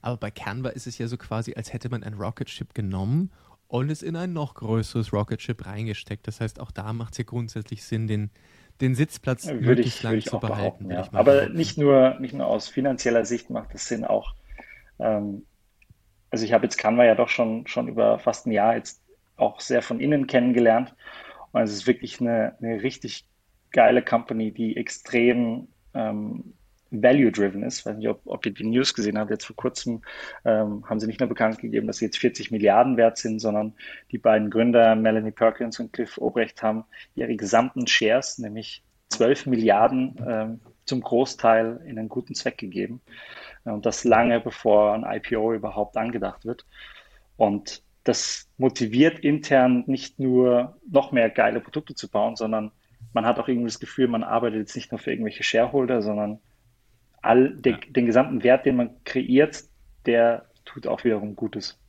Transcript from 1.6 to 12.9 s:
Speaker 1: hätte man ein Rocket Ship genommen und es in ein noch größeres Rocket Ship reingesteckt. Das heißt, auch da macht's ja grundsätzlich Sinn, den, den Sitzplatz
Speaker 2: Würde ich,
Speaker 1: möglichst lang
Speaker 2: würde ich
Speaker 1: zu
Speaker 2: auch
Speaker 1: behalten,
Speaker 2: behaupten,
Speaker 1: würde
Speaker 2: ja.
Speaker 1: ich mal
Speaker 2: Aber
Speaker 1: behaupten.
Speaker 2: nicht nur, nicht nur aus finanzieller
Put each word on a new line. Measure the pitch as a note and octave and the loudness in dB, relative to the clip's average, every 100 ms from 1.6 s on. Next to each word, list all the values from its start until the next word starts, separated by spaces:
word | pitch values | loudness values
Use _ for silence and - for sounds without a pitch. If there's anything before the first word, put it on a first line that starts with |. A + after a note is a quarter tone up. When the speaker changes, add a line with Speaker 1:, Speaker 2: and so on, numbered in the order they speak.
| A2+ | -10
Speaker 1:
hätte | - A#2+ | -10 -8
man | A#2 | -8
ein | G#2 | -8
Rocket | G#2+ G2+ - - | -8 -8 -8 -12
Ship | - - | -10 -12
genommen | - G#2 F#2 G2 C#3+ F#3 _ _ _ _ | -8 -6 -4 -2 0 -2 _ _ _ _
und | A#2+ C#3 | -4 -4
es | D3+ | -6
in | - E3 | -6 -6
ein | F#3 | -6
noch | E3 D3 | -6 -8
größeres | - A2 A2+ G#2+ A#2 G#2+ | -8 -4 -2 -2 -4 -2
Rocket | G2+ G#2 A2+ | -2 -2 -6
Ship | - A2 - | -8 -10 -10
reingesteckt. | G#2 A2 G#2 - G#2 - | -10 -8 -8 -10 -12 -10
Das | G2+ | -8
heißt, | A2+ - | -8 -8
auch | - | -14
da | - G2+ | -12 -10
macht's | A#2 A#2 - | -8 -10 -10
ja | A#2 | -8
grundsätzlich | A#2+ A#2 A2+ G#2+ G#2 | -6 -8 -10 -12 -14
Sinn, | - A2 A2 | -6 -4 -2
den, | G#2+ G#2 _ _ _ _ _ | -2 -4 _ _ _ _ _
den | C3 B2+ | -2 0
Sitzplatz | D#3 - - B2+ - | -2 -4 -6 -6 -6
Speaker 2:
Würde | C3 | -2
ich, | B2 | 4
Speaker 1:
möglichst | A#2+ A#2+ - | 4 4 -2
lang | A2+ | -2
Speaker 2:
würde | A2+ | -2
ich | G#2+ | -2
Speaker 1:
zu | A2 | -4
Speaker 2:
auch | |
Speaker 1:
behalten, | A2 G#2+ | -4 -2
Speaker 2:
behaupten, | F#2+ - G2 | -4 -6 -8
Speaker 1:
würde | F2 | -8
Speaker 2:
ja. | |
Speaker 1:
ich | F#2+ | -4
mal | - | 2
Speaker 2:
Aber | B2+ | 6
Speaker 1:
behaupten. | C#3 - E3+ | 6 4 -2
Speaker 2:
nicht | E3 - | -4 2
nur, | C#3+ C3+ C3 B2+ | 4 6 6 2
nicht | C3 | -10
nur | C3+ B2 | -6 -2
aus | A2+ - | -2 -4
finanzieller | - C3+ | -4 -2